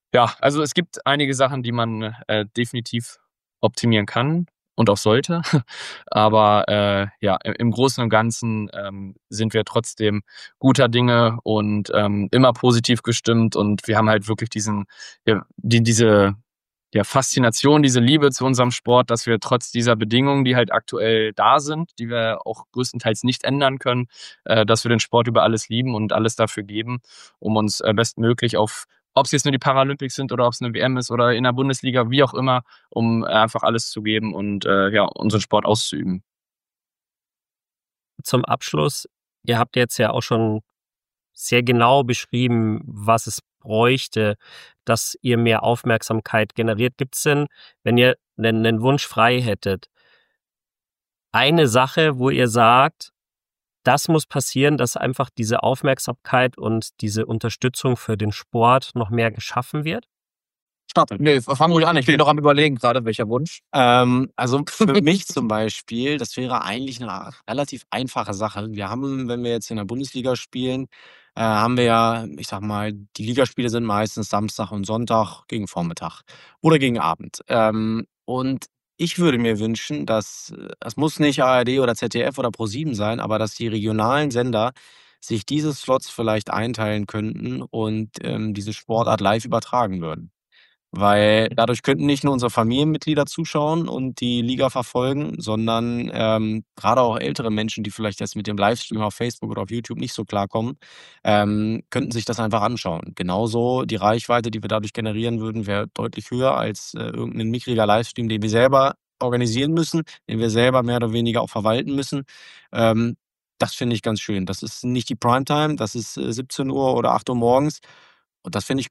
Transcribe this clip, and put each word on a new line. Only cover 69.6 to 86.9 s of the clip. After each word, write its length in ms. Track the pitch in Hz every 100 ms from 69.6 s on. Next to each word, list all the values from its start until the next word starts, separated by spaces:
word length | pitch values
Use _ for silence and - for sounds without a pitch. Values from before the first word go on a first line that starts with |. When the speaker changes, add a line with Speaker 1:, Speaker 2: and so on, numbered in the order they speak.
| -
Speaker 4:
in 60 | 110
der 80 |
Bundesliga 520 | 101 120 135 127 127 123
spielen, 500 | - 127 127 131 131 _ - - _
äh, 60 | -
haben 360 | 113 107 113 123
wir 80 |
ja, 420 | 120 117 117 117 113 71
ich 80 | -
sag 140 | 98
mal, 320 | 104 104 107
die 340 | 104 101 - 110
Ligaspiele 440 | 123 127 - 120
sind 140 | 117
meistens 440 | 113 104 110 - 101
Samstag 420 | 104 107 - 107
und 140 | 104
Sonntag 580 | 98 110 120 113 107 - -
gegen 180 | 117 98
Vormittag 560 | - 85 - 87 - _ - - _
oder 160 | 160 156
gegen 200 | 135 113
Abend. 400 | 80 80 - - -
Ähm, 580 | 123 110 110 110 113 - _
und 420 | - 127 131 131 - _ _ _
ich 220 | 165 -
würde 200 | 170 123
mir 200 | 117 107
wünschen, 480 | 110 110 - 147 139
dass, 480 | 110 - - - -
äh, 120 | - -
es 180 | - 127
muss 220 | 151 -
nicht 240 | 147 139
A 160 | 131 127
R 60 |
D 160 | 120 135
oder 160 | 123 110
Z 180 | 120
D 80 | 120
F 160 | 127 135
oder 140 | 123
Pro 140 | - 110
sieben 280 | 120 160
sein, 240 | 104 107 120
aber 220 | 107 107
dass 140 | 107 -
die 100 | 113
regionalen 640 | 107 107 107 110 143 151
Sender 400 | 123 107 107 117 - - _ _ _
sich 260 | - 117
diese 280 | - 147 151
Slots 360 | 139 - 131 -
vielleicht 400 | - 113 107 -
einteilen 560 | 98 117 113 107